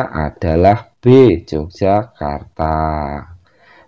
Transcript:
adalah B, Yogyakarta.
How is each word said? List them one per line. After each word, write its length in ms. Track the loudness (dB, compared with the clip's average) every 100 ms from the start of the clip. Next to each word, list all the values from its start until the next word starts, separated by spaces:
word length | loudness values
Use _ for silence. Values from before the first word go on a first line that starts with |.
| -2
adalah 800 | -6 -8 -6 -2 2 2 2 -4 _
B, 400 | 4 6 6 2
Yogyakarta. 1400 | -4 -8 -8 -4 -2 -2 -4 _ -10 -10 -12 -8 -4 -2 -4 -6 -8 -10 -14 -20 _ _ _ _